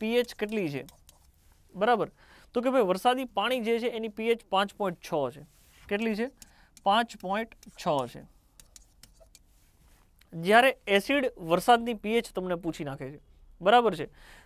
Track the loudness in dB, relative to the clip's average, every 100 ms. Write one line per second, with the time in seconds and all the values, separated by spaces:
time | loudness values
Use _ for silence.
0 | -2 0 -2 -4 -6 -2 -2 -4 -10 -18
1 | _ -20 _ _ _ _ _ -4 0 2
2 | 0 _ -20 -20 -8 -4 0 2 2 2
3 | 2 0 -2 -2 -2 -2 0 0 -2 -4
4 | -8 -6 -2 -2 0 0 0 -2 -6 -6
5 | -4 -2 -2 -6 -20 _ _ -18 -6 -4
6 | -2 -2 -6 -8 -20 _ _ -6 0 2
7 | 0 -6 -6 -6 -6 -12 -20 -8 -2 -2
8 | -2 -10 -20 _ _ _ -20 -20 _ _
9 | -20 _ -20 -20 _ _ _ _ _ _
10 | _ _ _ -8 2 4 4 2 0 0
11 | 2 0 0 -4 0 2 6 4 4 -6
12 | -2 -2 -2 -6 -6 -6 -6 -8 -8 -8
13 | -12 -14 _ -20 -20 -4 4 6 4 -2
14 | -8 -12 -20 -20